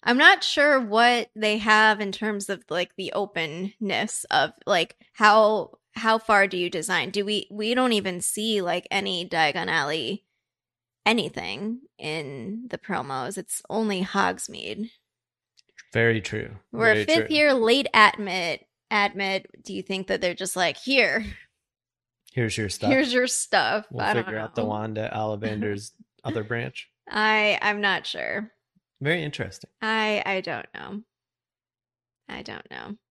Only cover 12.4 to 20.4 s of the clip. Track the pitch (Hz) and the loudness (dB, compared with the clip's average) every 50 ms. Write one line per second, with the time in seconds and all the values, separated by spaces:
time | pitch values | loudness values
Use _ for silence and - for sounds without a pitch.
12.4 | 113 185 208 226 247 247 - - _ - 196 - 127 139 139 - 247 254 - 190 | -10 -10 -10 -10 -10 -10 -10 -12 _ -6 -6 -4 -4 -4 -6 -6 -6 -6 -8 -10
13.4 | - _ - - - - - 214 220 214 202 185 190 185 - 196 196 180 185 - | -10 _ -10 -10 -8 -4 -2 -2 0 0 0 -2 -2 -2 0 0 0 0 0 -4
14.4 | - - - - - - - - 214 226 _ _ _ _ _ _ _ _ _ _ | -10 -12 -12 -12 -12 -12 -10 -10 -10 -12 _ _ _ _ _ _ _ _ _ _
15.4 | _ _ _ _ _ _ _ - - _ - 117 117 117 113 110 98 - - 107 | _ _ _ _ _ _ _ -20 -20 _ 0 2 2 4 2 0 -2 -6 -8 -8
16.4 | - - 107 98 _ _ - 233 220 226 214 214 107 - 311 330 - - 311 294 | -8 -10 -12 -18 _ _ -4 2 4 4 4 4 4 2 2 2 2 2 2 4
17.4 | 302 294 269 254 226 220 240 277 269 - - 226 214 208 - - 208 196 175 185 | 4 4 4 4 4 4 4 4 2 2 6 6 6 6 6 2 -6 -4 -4 -2
18.4 | 175 170 147 - _ _ _ _ _ _ 226 208 202 196 202 202 196 190 196 190 | -2 -2 -4 -6 _ _ _ _ _ _ 0 0 0 0 0 -2 -4 -2 -2 -4
19.4 | - - _ - - - 190 190 185 _ 196 190 190 - 190 185 - 180 175 - | -4 -8 _ -20 -14 -10 -8 -8 -6 _ -6 -6 -2 -2 -2 0 0 -2 -2 -2